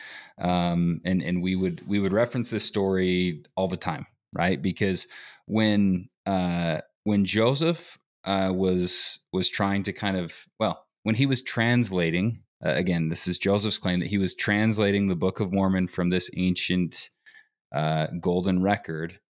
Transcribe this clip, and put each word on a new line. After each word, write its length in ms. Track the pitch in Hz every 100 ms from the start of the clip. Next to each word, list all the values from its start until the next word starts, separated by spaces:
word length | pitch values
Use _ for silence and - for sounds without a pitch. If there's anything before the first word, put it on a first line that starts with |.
| - - - -
um, 640 | 90 90 87 87 85 82
and, 200 | 90 92
and 180 | 71 90
we 140 | 90 92
would, 320 | 92 85 -
we 120 | 101
would 140 | 98
reference 360 | 101 120 127 117
this 160 | 110 -
story 800 | 104 95 92 92 90 90 78 - -
all 120 | 95
the 100 | 90
time, 280 | - 78 - _ _
right? 280 | - - 78
Because 460 | 170 175 101 92 - - - - -
when, 640 | 107 107 104 98 92 95 _ -
uh, 560 | 95 90 87 85 78 - _ -
when 200 | 104 95
Joseph, 720 | 101 113 139 160 170 - - _ _ -
uh, 260 | 98 95
was, 640 | 92 95 92 87 - - - _
was 180 | 92 92
trying 340 | - 98 98
to 100 | 95
kind 240 | - 101 95
of, 280 | 85 - - -
well, 260 | 110 80 - _
when 120 | 107 113
he 100 | 139
was 140 | 127
translating, 1000 | - - 113 123 107 92 82 85 107 113 - _ 82
uh, 80 | 69
again, 340 | 92 85 80
this 180 | 85 -
is 100 | 87
Joseph's 400 | 95 101 104 -
claim 220 | 95 90
that 80 | 87
he 100 | 101
was 160 | 92
translating 760 | - - 104 110 107 101 101 98
the 80 | 87
Book 240 | 92 -
of 140 | 98
Mormon 320 | 98 95 95 90
from 220 | - 87
this 220 | 92 - -
ancient, 760 | 92 90 - 90 85 - - _ - - - _ _
uh, 360 | 71 78 78 78 85
golden 440 | 90 90 92 92
record. 560 | 92 104 - 80 85 87 _